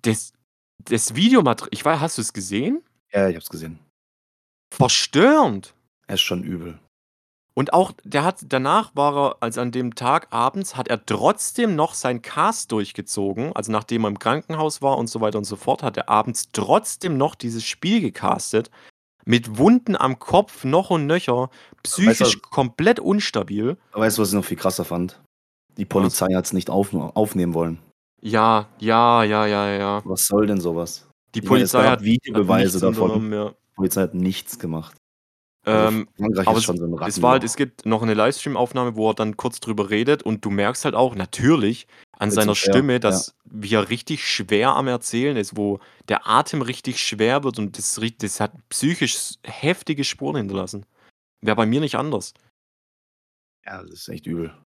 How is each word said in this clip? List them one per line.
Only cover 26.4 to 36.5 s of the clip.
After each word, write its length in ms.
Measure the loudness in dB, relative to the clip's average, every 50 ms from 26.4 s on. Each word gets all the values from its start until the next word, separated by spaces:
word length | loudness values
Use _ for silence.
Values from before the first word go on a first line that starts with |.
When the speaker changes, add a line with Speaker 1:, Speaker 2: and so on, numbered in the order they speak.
| -2 -2 -4
Speaker 2:
nicht 160 | -4 -4 0
auf-, 240 | 0 0 0 0 -2
aufnehmen 600 | -6 -6 -4 0 0 0 0 0 -2 -2 0 0
wollen. 260 | -2 -2 -2 -4 -8 -14 _ _ _ _ _ _ _
Speaker 1:
Ja, 460 | -8 -2 2 2 4 4 4 2 0 -4 _ _
ja, 440 | -2 2 4 4 6 6 6 4 4
ja, 240 | 2 2 0 2
ja, 220 | 2 0 0 0 -2
ja. 300 | -2 -2 -2 -2 -4 -4 -4
Speaker 2:
Was 220 | -6 -4 -2 -2
soll 180 | 0 2 2 2
denn 140 | 2 0 0
sowas? 480 | -2 -2 -2 -4 -6 -6 -10 -16 _ _ _ _ _ _ -10
Speaker 1:
Die 60 | -8
Speaker 2:
Ich 100 | 0 4
meine, 140 | 4 4 4
es 80 | 4
Speaker 1:
Polizei 120 | 4 4 4
Speaker 2:
gab 80 | 4 4 2
Speaker 1:
hat, 40 | 2
Speaker 2:
Videobeweise 540 | 2 2 2 _ -2 0 0 2 4 4
Speaker 1:
hat 60 | 4 4
nichts 140 | 2 2 2
Speaker 2:
davon. 200 | 2 2 2 2 0 2
Speaker 1:
unternommen, 220 | 2 0 -2 -2 -4
ja. 160 | -4 -4 -6
Speaker 2:
Die 260 | -8 _ _ _ _
Polizei 260 | -2 -2 0 2 0 -2
hat 100 | 0 0
nichts 460 | -2 -2 -2 -2 -4 -8 -12 -12 -10
gemacht. 360 | -8 -8 -8 -8 -10 -12 -20 _ _ _ _ _ _ _ _ _ _ _ _ _ _
Also 220 | 0 2 4 4 4 2
Speaker 1:
Ähm, 100 | 0 -4 _ _
Speaker 2:
Frankreich 320 | -4 -2 -2 0 2 2
Speaker 1:
aber 100 | 4